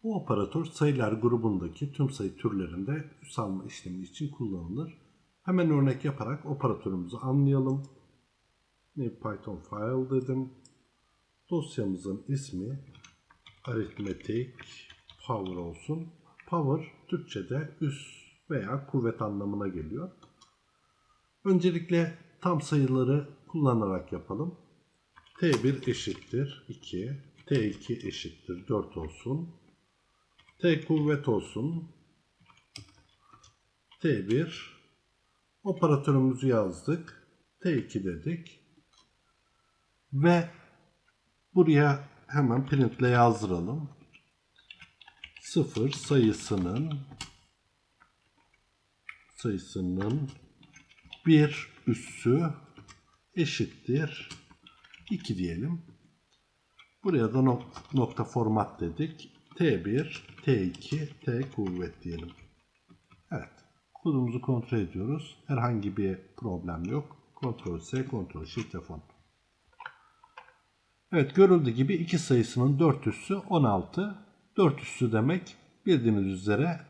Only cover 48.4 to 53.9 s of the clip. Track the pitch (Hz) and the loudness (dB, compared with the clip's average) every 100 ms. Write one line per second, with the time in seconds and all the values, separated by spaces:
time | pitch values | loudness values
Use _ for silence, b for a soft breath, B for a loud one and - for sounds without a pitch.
48.4 | _ _ _ _ _ _ - - _ - | _ _ _ _ _ _ -20 -20 _ -8
49.4 | 120 95 - 98 92 92 104 143 139 - | -4 -4 -6 -6 -4 -2 -2 -2 -4 -10
50.4 | - _ - - _ - - - 165 156 | -20 _ -20 -20 _ -20 -20 -4 6 8
51.4 | 151 - - - - 113 - - 117 135 | 8 2 -10 -6 -2 -2 -4 -2 2 4
52.4 | 165 - - - - - _ _ _ - | 2 -4 -14 -20 -20 -20 _ _ _ -2
53.4 | 160 - 104 - - | -2 0 -4 -4 -2